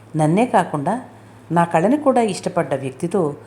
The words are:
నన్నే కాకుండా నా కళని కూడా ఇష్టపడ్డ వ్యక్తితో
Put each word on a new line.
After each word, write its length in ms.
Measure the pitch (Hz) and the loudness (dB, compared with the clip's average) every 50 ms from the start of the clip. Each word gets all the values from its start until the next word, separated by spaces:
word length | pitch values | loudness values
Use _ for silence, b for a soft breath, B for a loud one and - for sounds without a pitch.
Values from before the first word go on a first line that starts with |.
| B B B | B B B
నన్నే 300 | 156 156 151 160 196 240 | 0 2 2 4 2 2
కాకుండా 600 | 247 247 208 175 - - - 139 151 208 247 254 - - B B B B B B - | 2 2 0 0 0 -2 -6 -4 -4 -4 -4 -6 -12 -20 B B B B B B -2
నా 120 | 165 175 170 | 0 0 2
కళని 340 | 170 - 165 170 208 262 302 | 2 2 2 2 2 2 2
కూడా 240 | 294 269 254 247 | 2 2 2 2
ఇష్టపడ్డ 540 | 233 220 180 - - 180 175 175 160 139 143 | 2 0 -2 -4 -6 -4 -2 -2 -2 -2 -4
వ్యక్తితో 600 | 131 123 135 127 - - 170 175 202 175 147 143 - - | -4 -6 -6 -8 -6 -6 -2 -2 0 0 -2 -4 -6 -14